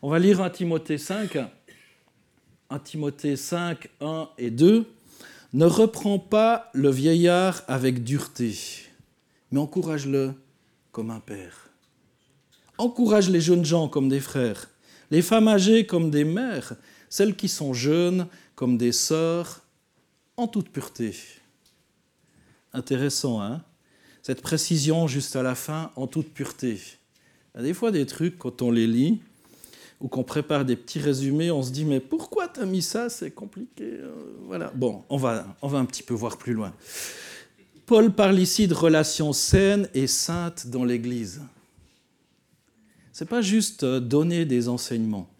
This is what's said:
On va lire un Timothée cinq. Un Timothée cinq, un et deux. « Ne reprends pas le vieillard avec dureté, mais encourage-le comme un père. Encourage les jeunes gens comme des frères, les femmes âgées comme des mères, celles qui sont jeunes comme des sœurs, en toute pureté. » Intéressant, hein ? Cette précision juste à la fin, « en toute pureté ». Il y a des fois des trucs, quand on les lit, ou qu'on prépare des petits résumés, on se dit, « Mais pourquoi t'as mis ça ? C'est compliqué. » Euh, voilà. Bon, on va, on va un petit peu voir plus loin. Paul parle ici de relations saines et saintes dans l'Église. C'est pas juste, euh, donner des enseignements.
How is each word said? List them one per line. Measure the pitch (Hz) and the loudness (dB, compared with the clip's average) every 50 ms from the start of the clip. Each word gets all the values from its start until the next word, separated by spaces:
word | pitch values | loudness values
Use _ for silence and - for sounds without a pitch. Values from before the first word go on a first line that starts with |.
| - | -2
On | 143 | 0
va | 151 170 | 2 4
lire | 180 196 208 180 | 6 6 6 4
un | 190 180 | 2 -4
Timothée | 180 - 180 170 165 160 160 - 156 143 | -4 -4 -2 -2 -2 -2 -2 -4 -6 -6
cinq. | 147 - 185 208 214 190 - 151 127 98 - _ _ _ - _ _ _ _ _ _ _ _ _ _ _ _ _ _ _ _ _ _ _ | -4 -6 -6 -6 -6 -4 -4 -6 -6 -6 -12 _ _ _ -20 _ _ _ _ _ _ _ _ _ _ _ _ _ _ _ _ _ _ _
Un | 135 143 | -12 -12
Timothée | 139 - - 156 151 143 143 - - 147 143 | -12 -10 -8 -6 -4 -4 -6 -4 -2 -2 -2
cinq, | 131 - - - 170 175 175 170 - - - _ _ | -2 -4 -6 -4 -4 -4 -4 -6 -8 -10 -20 _ _
un | 139 151 160 160 160 - - | -8 -6 -6 -6 -8 -10 -10
et | - 120 120 | -6 -6 -6
deux. « | 113 120 151 180 214 226 226 - - _ _ - - - - - - - - _ - | 2 6 6 8 8 6 4 0 -8 _ _ -20 -20 -20 -20 -20 -20 -20 -20 _ 2
Ne | 127 160 | 6 6
reprends | 170 165 185 220 220 220 - - 208 202 196 | 6 8 6 4 4 4 0 -2 0 0 0
pas | 190 - - 214 220 226 233 220 226 - _ | -2 0 2 4 4 4 2 0 -2 -8 _
le | 131 139 139 | 2 2 4
vieillard | 135 131 135 160 165 170 170 175 175 180 185 190 180 - - - | 4 4 4 4 4 6 6 6 6 4 4 2 0 -2 -6 -6
avec | 127 135 123 131 127 123 120 | -4 0 0 0 0 0 -2
dureté, | 117 139 139 - - - - 120 113 101 - - - - - - - _ _ _ _ _ _ _ _ _ _ _ _ - | -2 -4 -4 -4 -6 -6 -4 -4 -4 -4 -6 -10 -14 -14 -16 -18 -20 _ _ _ _ _ _ _ _ _ _ _ _ -4
mais | 139 | -4
encourage-le | 147 147 - 185 180 165 156 147 139 139 139 139 135 135 135 135 _ _ _ _ _ _ _ _ _ _ | -4 -2 -4 -4 -4 -2 -4 -4 -4 -2 0 0 0 0 -4 -10 _ _ _ _ _ _ _ _ _ _
comme | _ - 110 113 113 | _ -10 -8 -8 -8
un | 113 | -10
père. | - - 104 101 92 87 - - - - _ _ _ _ _ _ _ _ _ _ _ _ _ _ _ _ _ _ _ _ _ _ | -12 -14 -14 -14 -14 -18 -20 -20 -20 -20 _ _ _ _ _ _ _ _ _ _ _ _ _ _ _ _ _ _ _ _ _ _
Encourage | 220 240 240 - 247 214 214 214 196 180 | -4 -4 0 2 2 4 6 4 4 4
les | 185 170 | 4 2
jeunes | 160 160 180 175 175 | 4 4 4 4 4
gens | 147 165 170 160 | 2 2 2 0
comme | 151 - 151 135 135 | 0 0 0 2 2
des | 135 139 | 0 0
frères, | 139 - - 139 127 117 104 - - - _ _ _ _ - - _ _ 147 | -2 -4 -4 -2 -2 -2 -4 -6 -12 -20 _ _ _ _ -20 -20 _ _ 2
les | 160 175 | 2 2
femmes | 175 220 226 220 | 4 4 4 6
âgées | 220 214 202 185 202 220 226 214 | 6 6 6 6 6 6 6 4
comme | - - 175 165 160 | 2 0 0 0 2
des | 147 147 147 | 2 2 0
mères, | 156 160 202 254 262 214 143 117 - 123 - _ _ - _ _ _ | 0 0 -2 -4 -4 -6 -8 -8 -10 -14 -18 _ _ -20 _ _ _
celles | - - 202 214 196 | 0 0 2 2 2
qui | - - | -2 -4
sont | 180 - - 156 139 131 | -4 -4 -4 -4 -4 -4
jeunes | 120 120 143 151 170 175 175 180 185 175 165 - - - _ _ | -2 0 2 2 4 2 2 2 0 -2 -4 -8 -20 -20 _ _
comme | - 131 123 123 117 | -4 0 0 0 2
des | 120 120 120 | 2 0 0
sœurs, | - - - 156 160 165 165 165 170 170 160 - - _ _ _ _ _ _ _ _ _ _ _ _ _ _ _ | 0 0 0 0 0 0 0 0 -2 -4 -6 -12 -18 _ _ _ _ _ _ _ _ _ _ _ _ _ _ _
en | - 240 226 | -6 -6 -4
toute | 226 214 180 - | -2 -4 -6 -4
pureté. » | _ - 120 - _ - 117 110 92 - - - - _ _ _ _ _ _ _ _ _ _ _ _ _ _ _ _ _ _ _ _ _ _ _ _ _ _ _ _ | _ -10 -10 -10 _ -6 -6 -6 -6 -10 -16 -20 -20 _ _ _ _ _ _ _ _ _ _ _ _ _ _ _ _ _ _ _ _ _ _ _ _ _ _ _ _
Intéressant, | 131 123 - 139 127 131 143 135 - - 139 120 110 | -10 -4 -2 -2 0 0 -2 -2 -2 -2 -2 -2 -2
hein ? | 101 101 120 165 - _ _ _ _ _ _ _ _ _ _ _ _ | -2 -4 -6 -8 -10 _ _ _ _ _ _ _ _ _ _ _ _
Cette | - 135 - - | -8 -8 -6 -4
précision | - - 156 - - 170 156 139 151 156 165 165 | -4 -2 -2 0 0 0 0 2 2 2 2 2
juste | 156 127 143 135 - - | 0 0 -2 -4 -4 -4
à | 135 127 | -2 -2
la | 127 127 | -2 -2
fin, « | - - - 151 156 160 160 - | -4 -6 -8 -8 -8 -8 -10 -8
en | - 131 127 | -8 -8 -6
toute | - 156 151 156 | -4 -6 -6 -6
pureté ». | - - 139 - - - - 123 110 95 - - - _ _ _ _ _ _ _ _ _ _ _ _ | -8 -10 -10 -10 -8 -6 -4 -4 -4 -6 -10 -16 -20 _ _ _ _ _ _ _ _ _ _ _ _
Il | - | -8
y | |
a | 117 | -6
des | 139 180 | -6 -4
fois | 185 - 233 214 | -2 -2 -2 0
des | 165 139 | 0 -2
trucs, | - - - 160 180 180 | -2 -4 -4 -4 -4 -4
quand | - - 131 120 - 127 | -6 -10 -10 -6 -2 0
on | 120 120 | 2 2
les | 117 113 110 | 2 2 2
lit, | 113 117 131 165 220 208 - _ _ _ _ _ - _ - - - - - - _ _ | 2 2 4 2 2 0 -2 _ _ _ _ _ -20 _ -20 -20 -20 -20 -20 -20 _ _
ou | - 123 | -12 -8
qu'on | - 127 127 | -4 -4 -6
prépare | - - 151 143 147 151 143 139 | -2 -2 -4 -2 0 0 0 2
des | 131 123 | 0 -2
petits | 123 123 - - 160 | -4 -4 -10 -8 -4
résumés, | - 147 139 131 135 135 139 151 165 170 170 | 0 0 0 0 0 0 0 0 0 0 0
on | 143 131 | -2 -2
se | 123 | -4
dit, « | 131 139 156 | -4 -4 -2
Mais | 156 143 131 | 0 0 -2
pourquoi | 127 - - 330 - - - 427 359 349 | -2 -2 -6 -6 -6 -4 -4 -4 -4 -4
t'as | - - 226 | -6 -6 -6
mis | 190 185 190 165 | -2 -2 -2 -2
ça ? | - - 226 240 240 | -2 -4 -4 -4 -4
C'est | 233 - - - | -6 -8 -12 -12
compliqué. » | - - 208 208 - 185 233 247 _ - - - - - | -12 -14 -18 -16 -14 -14 -16 -16 _ -14 -12 -12 -12 -12
Euh, | 67 69 73 - 73 - - - - | -14 -14 -14 -16 -16 -16 -18 -18 -14
voilà. | 95 95 175 165 139 135 | -10 -8 -8 -8 -8 -6
Bon, | 131 123 120 101 98 - _ | -2 -2 -2 -4 -4 -10 _
on | 143 | -6
va, | 139 131 123 113 110 85 98 92 _ - | -2 -2 -2 -2 -2 -6 -10 -14 _ -8
on | 139 | -4
va | 139 139 | -2 -2
un | 131 | -2
petit | 123 - - - | -2 -4 -10 -8
peu | - 123 | -6 -6
voir | 110 107 120 - - | -4 -4 -6 -8 -8
plus | - - 120 | -6 -6 -4
loin. | 110 107 95 92 - - - - - - - - - - - - - - _ _ _ - _ _ - _ | -4 -4 -6 -10 -14 -20 -18 -14 -12 -12 -12 -14 -14 -16 -18 -18 -20 -20 _ _ _ -20 _ _ -20 _
Paul | - 240 214 220 226 190 | 4 6 6 6 6 6
parle | - 214 190 196 190 | 4 4 6 6 6
ici | 185 180 - - 214 | 4 2 2 2 2
de | 190 170 | 2 2
relations | - 165 165 156 156 156 151 - - 156 151 143 | 4 4 4 6 6 4 2 0 -2 -2 -2 0
saines | - - - - 190 196 196 202 208 196 - - | -2 0 4 4 4 6 4 4 2 0 -2 -2
et | 131 135 131 | -2 0 0
saintes | - - - - 165 175 175 170 170 - - | 0 -2 -2 -2 -4 -4 -4 -6 -8 -10 -12
dans | 123 120 131 127 | -8 -6 -2 -2
l'Église. | 123 123 120 113 120 123 120 113 98 87 147 147 - _ _ _ _ _ _ - _ _ _ _ _ _ _ _ _ _ _ _ _ _ _ _ _ _ _ _ _ _ _ _ _ _ | 0 0 -2 -2 -4 -6 -6 -6 -8 -10 -14 -16 -18 _ _ _ _ _ _ -20 _ _ _ _ _ _ _ _ _ _ _ _ _ _ _ _ _ _ _ _ _ _ _ _ _ _
C'est | - 156 165 | -12 -8 -4
pas | 226 240 233 | -2 -2 0
juste, | 190 202 226 208 - - - - | 2 2 2 2 0 -2 -2 -2
euh, | 131 127 131 | 0 0 0
donner | 123 120 127 147 156 170 175 170 165 | -2 2 2 2 2 2 0 0 0
des | 147 127 120 117 120 | 0 0 0 0 0
enseignements. | 123 120 - - 127 117 113 110 107 101 92 90 _ _ | -2 -4 -4 -6 -4 -2 -2 -2 -2 -4 -8 -12 _ _